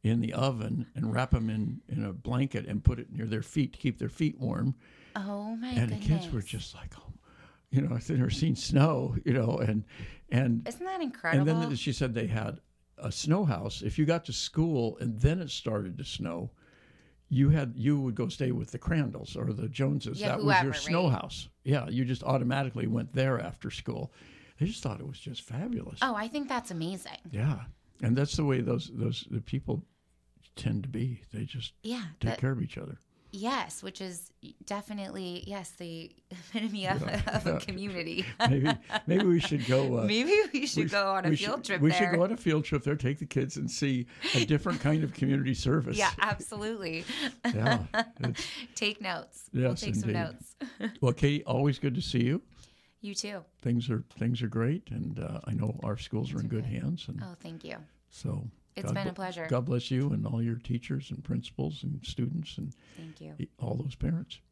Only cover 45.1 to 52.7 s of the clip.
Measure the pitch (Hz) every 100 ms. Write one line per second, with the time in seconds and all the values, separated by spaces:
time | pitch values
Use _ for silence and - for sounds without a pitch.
45.1 | - 135 139 135 123 127 151 120 113 190
46.1 | - 208 208 - 208 214 226 175 160 -
47.1 | 254 277 - - 107 110 226 82 214 226
48.1 | - 127 117 - - 247 - 208 208 196
49.1 | 170 - - - - 127 120 - 104 110
50.1 | 107 160 - - - 262 - 208 - 127
51.1 | - 143 147 - 123 143 139 143 123 -
52.1 | 120 120 175 - - -